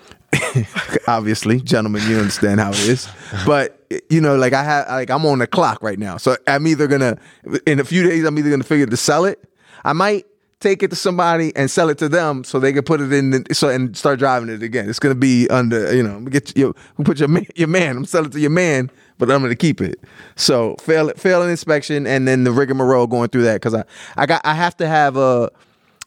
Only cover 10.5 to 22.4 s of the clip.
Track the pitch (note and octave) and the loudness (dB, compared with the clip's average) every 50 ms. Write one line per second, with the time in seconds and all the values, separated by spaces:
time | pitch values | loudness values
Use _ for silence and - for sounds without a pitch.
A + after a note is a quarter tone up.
10.5 | _ _ - G3+ G3 F#3+ G3+ F3+ F3+ - - G3 F3 F3 F3+ E3+ E3 E3 E3 D#3 | _ _ 0 0 0 0 0 -2 -2 -2 -2 -2 0 2 2 2 2 2 0 -2
11.5 | - - C#3 C3 - G3 E3+ D#3+ D3 - D#3+ D3 D3+ F3 E3 D3+ C#3+ C3 B2+ - | -2 -2 -2 0 0 2 2 2 2 0 -2 0 0 0 0 0 -2 -4 -6 -6
12.5 | - C3 C3 C#3 C3+ C#3+ C#3 - D3 C#3+ C#3+ C3 C#3+ C#3 C3+ C3+ C3 C3 - - | -2 0 0 0 2 0 0 0 0 0 0 0 0 2 2 2 2 0 0 -2
13.5 | C3 - D#3+ C#3+ B2+ C3 B2+ B2 G2+ - - D3 C#3 A#2 C#3 C3+ B2+ B2 A#2 A2+ | -2 0 0 0 0 0 -2 -4 -4 -2 0 0 0 2 2 2 2 0 -2 -4
14.5 | A2 G#2 A#2 A2+ A2+ A#2+ G2+ G2+ A#2 - - C#3 C3 B2 C3+ C3 B2 A#2+ B2 - | -8 -8 -8 -6 -4 -4 -4 -4 -4 -2 0 0 0 2 2 2 4 4 2 2
15.5 | - B2+ B2 A2+ A#2 A2+ G2+ D2+ A#2 B2+ A#2 G#2 G2+ G#2 A#2+ C3+ C3+ C#3+ - - | 2 2 2 2 0 0 0 0 2 2 0 0 -4 -8 -8 -4 -4 -4 -4 -2
16.5 | - C#3+ C#3 A2 - - - - _ - D3 D3 D#3+ C#3 D3+ C#3+ D#3+ F3+ - - | 0 0 0 0 0 -4 -14 -14 _ -4 -2 0 0 0 2 2 2 0 -2 -4
17.5 | - E3 E3 D3+ E3+ F#3 E3+ C#3+ B2+ B2 - - - E3 D#3 C#3 A2+ D3+ D3+ C#3+ | -4 -4 -2 0 0 0 0 -2 -4 -6 -6 -2 -2 -2 -2 -2 -2 -2 -2 0
18.5 | D#3 F3+ F3+ E3 C#3+ C3 B2+ C3 - _ _ _ _ - A2 A#2 C#3 C#3 C3 A#2+ | 2 0 0 0 0 0 -2 -4 -8 _ _ _ _ -2 0 2 2 2 0 -2
19.5 | A#2 - - B2 F#3+ - G2 F2+ - - - - - - - - - - - - | -2 0 0 0 0 0 -4 -6 -6 -10 -14 -18 -20 -20 -20 -16 -8 -4 0 2
20.5 | C3+ A#2+ A2+ G#2+ - - - - D#3+ D#3+ D#3 C#3+ - - - F#3+ F3+ F3 F3 F3 | 2 2 2 0 -4 -4 -2 0 2 2 2 0 -2 -2 0 2 2 2 2 0
21.5 | E3+ D#3 - E3 D3+ D3 - - D3+ C#3+ C#3 A2+ C3+ C3+ C3 C3 C3 C3 | -2 -4 -2 0 0 0 0 -2 -4 -4 -2 0 0 0 2 2 2 2